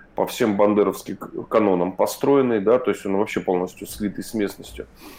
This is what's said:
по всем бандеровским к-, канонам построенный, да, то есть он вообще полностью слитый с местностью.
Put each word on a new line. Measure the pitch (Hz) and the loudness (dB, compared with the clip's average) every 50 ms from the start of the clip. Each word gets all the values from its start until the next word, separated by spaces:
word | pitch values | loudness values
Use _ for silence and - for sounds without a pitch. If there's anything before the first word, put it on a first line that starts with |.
| - - _ | -20 -10 _
по | - 95 | -4 -4
всем | - - - 123 107 101 | -4 -2 0 0 0 4
бандеровским | 101 104 104 104 104 98 95 90 - - - 98 | 4 4 4 6 4 4 2 0 -4 -8 -12 -12
к-, | - - - - - - - | -12 -12 -12 -12 -12 -6 0
канонам | - 110 104 101 92 87 87 92 | 2 4 4 4 4 2 0 -2
построенный, | - - 104 - - - - 139 143 139 131 123 117 107 | 0 -2 -2 -2 0 -2 2 4 4 4 4 2 2 2
да, | 95 107 120 123 | 4 4 4 4
то | - 101 | 2 0
есть | 95 - - | -2 -2 -2
он | 98 98 | -2 -2
вообще | 98 107 - - 92 | 0 -2 -2 -2 -4
полностью | 87 - 92 90 92 92 - - 98 | -2 0 0 0 -2 -4 -6 -14 -14
слитый | - - - 104 98 - - 98 | -14 -8 -6 -6 -6 -6 -8 -10
с | - - | -6 -4
местностью. | 110 101 95 - - - - - - - - - - - - - | -4 -4 -4 -4 -10 -16 -16 -14 -14 -14 -16 -20 -20 -20 -20 -20